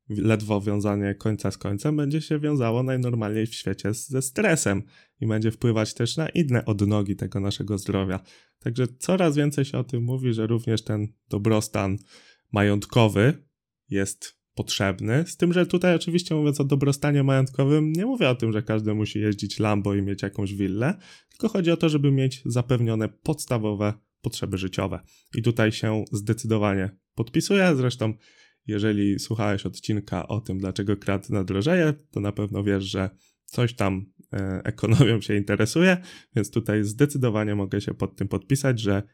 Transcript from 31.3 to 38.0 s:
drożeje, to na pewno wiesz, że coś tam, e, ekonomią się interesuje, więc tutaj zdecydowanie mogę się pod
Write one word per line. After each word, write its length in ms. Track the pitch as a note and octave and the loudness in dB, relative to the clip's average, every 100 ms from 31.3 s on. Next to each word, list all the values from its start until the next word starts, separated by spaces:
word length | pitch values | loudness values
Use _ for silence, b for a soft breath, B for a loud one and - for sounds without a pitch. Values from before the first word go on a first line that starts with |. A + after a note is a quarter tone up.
| G#2+ | -4
drożeje, 500 | F#2 G2 B2+ F3+ D#3 C#3+ _ | -2 -2 0 2 2 -2 _
to 100 | G#2 | -6
na 120 | G2+ | -4
pewno 320 | G2+ G#2 G2 | -4 -4 -2
wiesz, 200 | G2+ G2 | 0 0
że 260 | G2 G2+ F#2+ b b b | -2 -4 -4 b b b
coś 300 | - - A#2+ | -10 -2 -2
tam, 380 | - G2 F#2+ F#2+ - _ | 0 -2 -2 -6 -16 _
e, 320 | - G2 F#2+ | -6 -4 -6
ekonomią 560 | - - G#2 A2+ A2+ A2+ | -6 -2 4 6 6 4
się 160 | - G#2 | 0 -2
interesuje, 600 | G2+ G#2 A2 D#3+ F#3 F3+ B B B A2+ | 0 0 2 4 4 4 B B B -2
więc 140 | G2+ | -2
tutaj 340 | - A2+ G#2+ | -2 0 0
zdecydowanie 720 | G#2 G#2+ C#3+ C3+ B2 G#2+ G#2+ | 0 2 0 2 0 0 0
mogę 260 | G#2 G2 G2+ | -2 -2 -2
się 140 | - | -4
pod 220 | - | -4